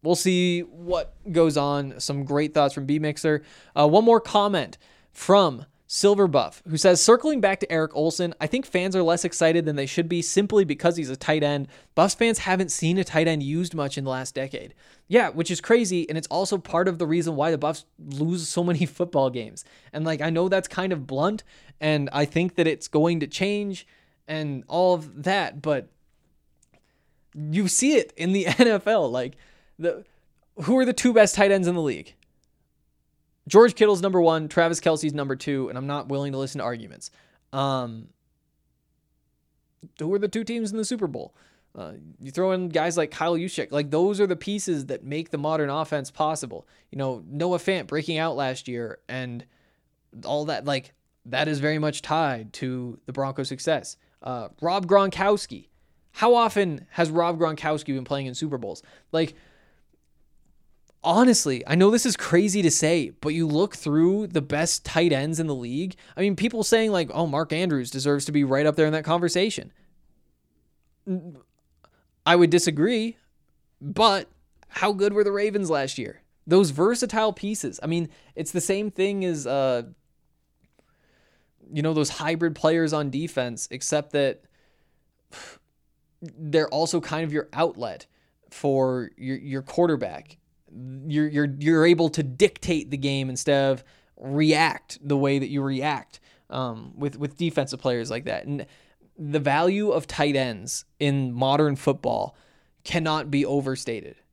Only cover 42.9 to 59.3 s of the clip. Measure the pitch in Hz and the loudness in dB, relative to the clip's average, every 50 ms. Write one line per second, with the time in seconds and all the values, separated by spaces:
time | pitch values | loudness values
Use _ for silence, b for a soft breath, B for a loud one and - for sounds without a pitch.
42.9 | 165 170 160 147 - - 160 170 175 160 170 160 - - 135 - - 147 151 143 | 0 -2 -2 -2 -2 -4 -2 -2 0 -2 -2 -4 -6 -6 -8 -4 -2 -4 -4 -2
43.9 | 143 156 175 196 208 190 208 196 180 165 - - 202 208 190 - 175 147 135 139 | 0 0 2 2 2 0 0 0 0 -4 -4 -6 -6 -6 -4 -4 -4 -4 -4 -6
44.9 | 135 123 - 123 143 156 165 - - 151 143 151 160 160 151 139 139 151 160 151 | -8 -10 -8 -8 -8 -8 -8 -6 -6 -4 -2 -2 -2 0 -2 -2 -2 -4 -4 -4
45.9 | - 147 135 131 _ - 156 151 160 151 - 123 104 85 - b b b b b | -4 -6 -6 -8 _ -2 -2 -2 -2 -4 -8 -10 -12 -16 -18 b b b b b
46.9 | - 131 139 131 131 113 82 80 127 147 165 180 180 170 170 - 190 180 139 - | -8 -6 -4 -4 -4 -6 -10 -12 -8 -4 -2 -2 -2 -2 0 -2 -2 -2 -2 -4
47.9 | - 156 151 - 170 156 160 165 143 127 139 131 131 127 - - 123 120 117 110 | -6 -6 -4 -4 -4 -2 -2 -2 -2 -2 -4 -4 -4 -6 -8 -10 -8 -8 -8 -8
48.9 | - - _ _ 120 127 127 123 123 120 - _ _ _ _ _ _ _ _ _ | -10 -14 _ _ -10 -8 -8 -8 -10 -12 -14 _ _ _ _ _ _ _ _ _
49.9 | _ _ _ _ _ 110 - - 143 147 151 151 156 104 117 143 143 135 127 - | _ _ _ _ _ -16 -8 -4 -4 -4 -2 -4 -6 -6 -4 -2 -4 -4 -4 -8
50.9 | _ _ _ _ _ _ _ 120 120 131 151 156 151 143 139 151 156 156 151 151 | _ _ _ _ _ _ _ -6 -2 -2 0 0 0 0 0 0 0 0 -2 -2
51.9 | 147 - - - 151 160 165 147 131 113 110 107 - - - 131 127 127 123 123 | -4 -6 -4 -2 0 0 0 0 -2 -4 -8 -14 -12 -8 -8 -6 -6 -6 -8 -10
52.9 | 113 - _ - 127 135 139 135 135 143 135 131 139 127 - - 160 135 - - | -12 -14 _ -14 -6 -6 -4 -4 -4 -6 -6 -6 -8 -6 -2 0 0 0 -2 -8
53.9 | - _ _ _ _ _ - 120 127 120 110 95 - _ - 170 180 202 190 170 | -18 _ _ _ _ _ -12 -10 -10 -10 -10 -12 -14 _ -4 -2 -2 -2 0 4
54.9 | 196 196 196 190 175 - 190 196 208 202 - - 127 82 - _ _ _ _ _ | 6 6 6 4 0 0 0 2 2 0 -2 -10 -14 -18 -18 _ _ _ _ _
55.9 | _ _ _ _ _ - 214 233 240 233 233 220 - 214 202 180 156 135 - _ | _ _ _ _ _ 0 4 4 6 6 4 2 2 0 0 0 -2 -6 -10 _
56.9 | - - 170 156 156 170 170 170 175 160 165 160 156 143 - 160 156 151 151 - | -2 0 0 0 2 0 2 0 2 0 0 -2 -2 -2 -2 -2 -2 -2 -4 -6
57.9 | 139 135 127 120 143 139 139 131 123 - 160 156 143 127 113 101 82 - b b | -6 -6 -4 -6 -6 -6 -4 -6 -8 -6 -6 -4 -4 -6 -6 -8 -12 -12 b b
58.9 | b b b b - 160 165 160 | b b b b -2 -2 -2 -2